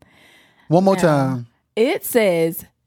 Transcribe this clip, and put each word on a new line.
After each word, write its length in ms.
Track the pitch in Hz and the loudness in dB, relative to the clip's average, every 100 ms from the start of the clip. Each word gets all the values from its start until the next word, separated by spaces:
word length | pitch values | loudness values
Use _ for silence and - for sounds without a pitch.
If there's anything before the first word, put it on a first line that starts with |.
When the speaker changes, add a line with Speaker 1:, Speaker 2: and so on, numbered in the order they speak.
| _ _ _ _ _ _ - | _ _ _ _ _ _ -2
Speaker 1:
One 140 | 165 196 | 2 2
more 100 | 190 | 2
Speaker 2:
Now, 60 | |
Speaker 1:
time. 460 | 170 147 131 127 120 _ _ - | 2 2 0 -4 -10 _ _ -2
Speaker 2:
it 280 | 247 381 - | -2 -2 -2
says, 600 | 233 208 170 165 165 - _ | 0 2 2 -2 -4 -16 _